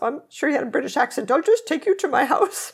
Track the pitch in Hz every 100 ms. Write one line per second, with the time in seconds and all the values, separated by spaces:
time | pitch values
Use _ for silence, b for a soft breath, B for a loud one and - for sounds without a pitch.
0 | 226 - - - 285 285 240 269 277 285
1 | 247 - 202 262 330 466 - 311 415 381
2 | - 254 262 - 381 - -